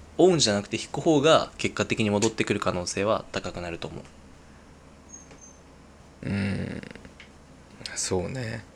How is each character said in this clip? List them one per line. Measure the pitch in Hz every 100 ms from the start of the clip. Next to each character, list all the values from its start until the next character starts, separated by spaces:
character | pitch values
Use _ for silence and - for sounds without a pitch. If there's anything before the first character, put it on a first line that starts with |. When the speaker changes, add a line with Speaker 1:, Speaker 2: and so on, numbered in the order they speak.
| - -
Speaker 1:
追 | 180
う | 165
ん |
じ | 113
ゃ |
な | 101
く | 101
て | 110
引 | -
く | 143
方 | 165 147
が、 | 151 143 - -
結 | 101 -
果 | 104
的 | 117
に | 107
戻 | 104 110
っ |
て | -
く | 110
る | 104
可 | 95
能 | 90 90
性 | 98 104
は | 104 -
高 | 98 90
く | 92
な | 87
る | 85
と | -
思 | - - - - - - - - - - - - 1077 - - - - - - - - - -
う。 |
Speaker 2:
う | -
ー |
ん。 | 98 98 95 92 - - - - - - - - - - - - -
そ | - 92
う | 90
ね。 | 131 113 117 -